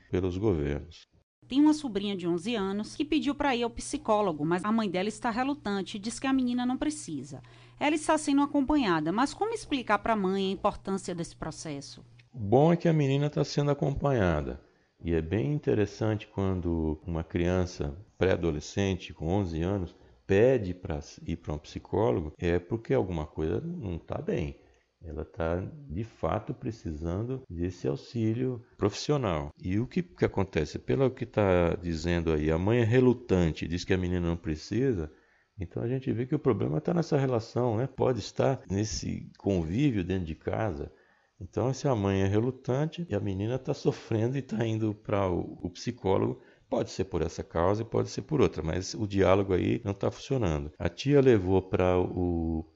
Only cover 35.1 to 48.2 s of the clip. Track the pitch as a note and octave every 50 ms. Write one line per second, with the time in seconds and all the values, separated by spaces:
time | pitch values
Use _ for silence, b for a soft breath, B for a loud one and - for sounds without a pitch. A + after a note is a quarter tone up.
35.1 | b b b b b b b b b G2 E2 - - A#2+ A#2 A#2 C3 C3+ - B2+
36.1 | A2 A2 A#2+ C3 D3+ C3+ - C3+ G#2+ G#2+ A#2 C3+ D3+ D#3 - F3 F3 E3+ D#3+ -
37.1 | D#3+ C3+ C3+ C3 B2 A2 - - - A#2 B2+ A#2+ G#2 A2 C3+ C3+ - - A#2 B2+
38.1 | B2 G#2 - - - - B2 C3+ C3 - - - F#2+ G2 A2 G#2+ - - G#2 F#2+
39.1 | F2+ E2+ - - - - - G2 G2 F2 D#2+ D#2+ F#2 B2+ D3+ C#3+ A2 G2 E2+ F2+
40.1 | F#2+ F#2 E2+ D#2+ D#2 - - F#2+ G2+ A2 A2 G2+ D2+ C#2+ - - - b b b
41.1 | b b b b b b F#2+ - - G2+ A2 C3+ C3 - - C#3+ B2 G#2 G2 G2
42.1 | G2 F#2+ F#2+ G2 G#2 G#2+ A#2 C3 B2+ - - B2 B2+ C#3 D#3 D#3+ - F3 E3+ -
43.1 | G#2+ G2 G#2 G2+ F#2+ F#2+ G#2+ A2+ B2+ C3 - - - - - D3 B2+ - - -
44.1 | A2+ G#2+ A2+ B2+ C#3 C#3 B2 - - - A#2 A2+ A2 A2 A2 G#2+ G2+ - - -
45.1 | G#2 G2 G2 F2+ F2 F#2 - - - - - F2 - - - B2 A#2 - - F#2
46.1 | G2 G#2 A2+ A#2+ C3 B B B B B B B B3+ A3+ - - - - F#2 -
47.1 | F2+ D#2+ D#2 - - - E2 - - E2 E2+ F#2+ G#2 A2 A2 - - A2+ G#2+ G#2+
48.1 | - -